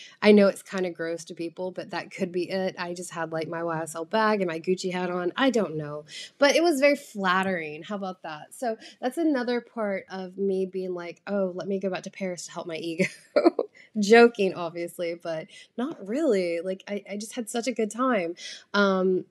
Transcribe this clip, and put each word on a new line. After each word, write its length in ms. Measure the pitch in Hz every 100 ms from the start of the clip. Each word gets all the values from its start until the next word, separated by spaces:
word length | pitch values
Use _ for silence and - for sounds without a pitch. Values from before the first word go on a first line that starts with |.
| - -
I 120 | 208
know 160 | 208 196
it's 160 | 185
kinda 260 | - 190 185
gross 340 | 165 165 165 -
to 100 | 170
people, 340 | 165 165 185
but 220 | 180 151
that 180 | 170 -
could 220 | - 185
be 180 | 180 170
it. 240 | 190 190 -
I 160 | 175 175
just 160 | 175
had, 200 | 165 160
like, 160 | 160 160
my 140 | 165
Y 220 | 170 160
S 100 | 160
L 100 | 165
bag 380 | 165 220 214 214
and 80 | 180
my 100 | 160
Gucci 320 | 175 185 185
hat 200 | 180 180
on. 200 | 180 180 -
I 160 | 269
don't 240 | 233 175 156
know. 280 | 147 151 151 - - -
But 160 | 285 285
it 80 |
was 160 | 339 277
very 160 | 285 277
flattering. 880 | - 208 190 185 190 180 156 151
How 120 | 160 202
about 280 | 190 185
that? 280 | 165 151 - -
So 220 | 240 220 - -
that's 200 | 254 294
another 420 | 320 269 240 240
part 440 | 233 233 208 190 -
of 300 | 185 185 190
me 260 | 196 190 190
being 300 | 185 185 175
like, 260 | 170 170 -
"Oh, 240 | 202 185
let 140 | 180 185
me 120 | 196
go 120 | 196
back 100 | 175
to 60 | 190
Paris 380 | - 190 175 -
to 40 |
help 140 | 180 165
my 120 | 160
ego." 280 | 165 160 190 - - -
<laughs> 340 | 339 - - - - 220
Joking, 560 | 202 233 233 233 190 170
obviously, 580 | 170 170 170 - 170
but 320 | 170 175 160 175 - - -
not 300 | 262 - 190
really. 540 | 254 320 196 175 170
Like, 220 | 185 190 -
I, 160 | 202 196
I 60 | 208
just 160 | 220
had 140 | - 220
such 200 | 240 233
a 40 |
good 200 | 220 214
time. 420 | 220 262 220 170 175 - - -
Um, 520 | 202 202 190 185 185 -